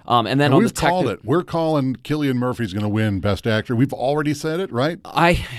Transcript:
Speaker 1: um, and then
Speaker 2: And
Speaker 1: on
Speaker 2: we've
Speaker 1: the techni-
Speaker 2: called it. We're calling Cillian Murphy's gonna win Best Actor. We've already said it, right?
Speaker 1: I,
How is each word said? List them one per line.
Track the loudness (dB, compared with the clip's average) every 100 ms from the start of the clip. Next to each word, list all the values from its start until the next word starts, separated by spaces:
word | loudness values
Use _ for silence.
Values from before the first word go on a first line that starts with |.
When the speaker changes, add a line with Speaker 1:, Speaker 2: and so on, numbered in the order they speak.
| 0
Speaker 1:
um, | 2 2
and | 2
then | 4
Speaker 2:
And | 4
Speaker 1:
on |
Speaker 2:
we've | 4
Speaker 1:
the | 2
techni- | 0
Speaker 2:
called | 2 0
it. | -4
We're | -2 -2
calling | 0 -2 0 0 0 -4
Cillian | -6 -2 0 0
Murphy's | -2 -2 -4
gonna | -2 -2
win | 0 0 0
Best | 0 -2 0
Actor. | -2 0
We've | 0 0
already | 0 -2 0 -2
said | -2 -4 -4
it, | -4
right? | -2 -2 -4
Speaker 1:
I, | -6 2 2 2 -2